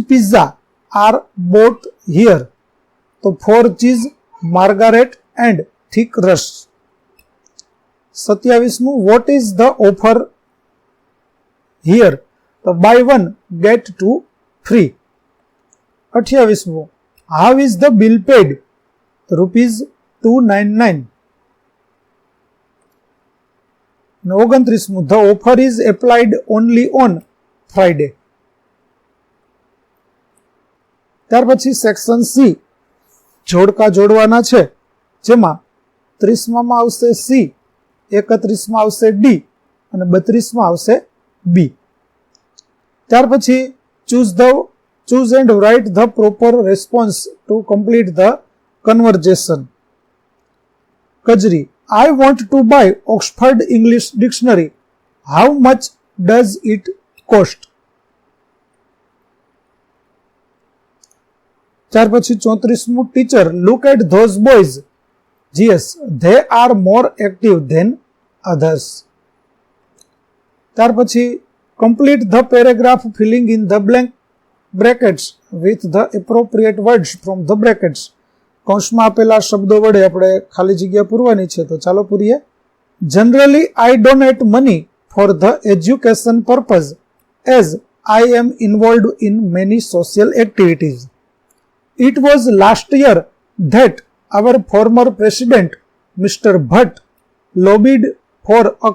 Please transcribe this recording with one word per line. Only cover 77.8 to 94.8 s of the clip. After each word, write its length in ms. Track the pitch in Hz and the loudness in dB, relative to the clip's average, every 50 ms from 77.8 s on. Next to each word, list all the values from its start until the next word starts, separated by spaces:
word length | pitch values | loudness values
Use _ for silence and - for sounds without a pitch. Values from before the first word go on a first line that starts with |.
| - 170 135 - - - _ _ _ _ _ _ _ _ _ _ - | -4 -6 -6 -8 -18 -20 _ _ _ _ _ _ _ _ _ _ -6
કૌંસમાં 400 | - 196 208 185 - 226 226 226 | -4 -4 -4 -4 -4 -2 0 0
આપેલા 320 | 220 220 233 220 220 220 220 | 0 2 0 0 2 2 0
શબ્દો 380 | 208 - 214 202 196 190 214 214 | 0 -2 -4 -4 0 0 0 2
વડે 240 | 214 220 208 202 190 | 2 2 2 4 2
આપણે 360 | 185 165 185 185 190 190 190 190 _ - | 2 2 0 0 0 0 -2 -4 _ -8
ખાલી 180 | - 185 190 196 | -6 -4 -2 -2
જગ્યા 280 | 165 190 190 185 208 208 | -4 -4 -4 -2 -2 -2
પૂરવાની 440 | 208 220 233 247 240 226 196 190 | -2 -2 -2 0 0 0 -2 -2
છે, 180 | 170 - 170 165 | -6 -8 -8 -8
તો 120 | 147 160 | -8 -8
ચાલો 260 | 156 - 175 185 202 208 | -8 -6 -4 -2 -2 -2
પૂરીએ. 340 | 196 202 196 208 208 247 294 _ _ _ _ _ _ _ _ _ _ _ - 180 147 131 | -4 -4 -2 -2 -2 -2 -4 _ _ _ _ _ _ _ _ _ _ _ -10 -8 -2 0
Generally, 480 | 190 220 240 247 277 277 285 277 302 320 - - | 2 2 4 4 4 4 4 4 2 0 -2 -2
I 140 | - 233 240 262 240 214 | 0 2 2 2 4 4
donate 360 | 254 269 269 269 262 262 - 262 214 208 | 4 4 4 2 2 0 0 0 0 2
money 220 | 247 277 262 185 156 156 _ _ _ _ _ - | 2 2 2 0 -2 -4 _ _ _ _ _ -2
for 120 | 196 202 196 - 151 180 | 0 0 0 0 0 0
the 80 | 214 247 - - 214 202 | 0 0 0 -2 -2 -2
education 600 | 170 160 202 269 269 - 233 226 220 - 233 226 233 226 - | 0 0 -2 -2 0 0 0 0 0 -2 -2 -2 -2 0 0
purpose 380 | 240 269 233 - 208 175 151 143 156 _ _ _ _ _ _ _ _ _ - | -2 -2 0 0 -2 -2 -2 -4 -14 _ _ _ _ _ _ _ _ _ -2
as 200 | - 262 254 196 156 156 - _ _ _ _ - - 214 226 | 0 2 2 2 0 -2 -12 _ _ _ _ -6 -2 0 2
I 100 | 233 247 240 233 | 2 2 2 0
am 100 | 240 247 247 - 233 202 | 0 -2 -4 -4 -4 -2
involved 400 | 208 214 220 233 233 233 202 240 - - 226 208 | 0 2 2 2 2 2 2 0 -4 -4 -4 -4
in 120 | 202 226 220 180 170 180 | -2 -2 -4 -4 -4 -4
many 200 | 190 196 220 233 214 - - | -2 -2 -2 -4 -4 -4 -4
social 340 | 175 170 - - 202 208 277 - 247 226 | -4 -4 -4 -2 -2 -2 0 0 -2 -2
activities. 540 | 208 - - 190 170 165 147 170 151 131 120 127 127 _ _ _ _ _ _ _ _ _ _ _ _ _ _ _ _ _ - | -2 0 0 0 0 0 -2 -4 -8 -8 -10 -16 -20 _ _ _ _ _ _ _ _ _ _ _ _ _ _ _ _ _ -2
It 200 | 247 269 - 285 | 0 0 0 2
was 220 | 262 285 285 285 226 254 214 190 190 | 2 2 2 2 2 2 2 2 4
last 280 | 208 226 - - - 285 | 2 2 0 -2 -2 0
year 240 | 269 285 269 202 170 156 _ _ _ _ _ _ - 180 143 135 | 2 4 4 2 2 0 _ _ _ _ _ _ -6 -4 0 2
that 180 | 233 262 202 - - - _ _ _ _ - - | 4 4 2 2 -4 -18 _ _ _ _ -6 -4
our 220 | 202 214 247 247 254 190 - - | -2 0 0 0 0 -2 -2 0
former 340 | 202 | 0